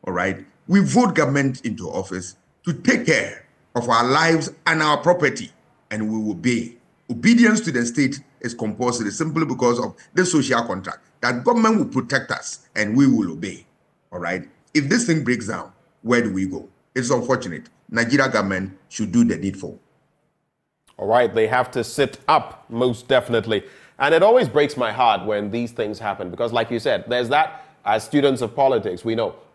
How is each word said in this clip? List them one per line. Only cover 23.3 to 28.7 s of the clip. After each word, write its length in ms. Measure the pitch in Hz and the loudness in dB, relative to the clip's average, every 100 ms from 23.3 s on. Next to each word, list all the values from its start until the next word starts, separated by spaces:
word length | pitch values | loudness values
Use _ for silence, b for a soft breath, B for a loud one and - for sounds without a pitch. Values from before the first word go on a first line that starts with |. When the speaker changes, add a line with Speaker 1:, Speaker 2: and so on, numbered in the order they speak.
| 117 107 107 - B B B | -2 0 -4 -4 B B B
Speaker 2:
And 140 | 139 | 2
it 80 | 160 | 4
always 260 | 196 247 180 | 6 4 4
breaks 300 | 143 147 147 | 2 0 0
my 140 | 120 | -4
heart 340 | 107 120 104 95 | 2 2 2 0
when 240 | 104 104 | -4 -2
these 220 | 113 117 | -6 -6
things 280 | - 107 107 | -6 -6 -4
happen 300 | 107 95 90 | -8 -6 -8
because, 240 | 90 117 | -6 -2
like 160 | 117 110 | -2 -2
you 100 | 117 | -2
said, 260 | 120 104 95 | -2 -2 -2
there's 220 | 123 120 | -2 0
that, 360 | 143 156 - B B - | 0 0 -4 B B -2
as 180 | 110 | -2
students 380 | - 147 139 127 | 2 2 2 2
of 140 | 113 123 | -4 0
politics, 480 | 135 | 2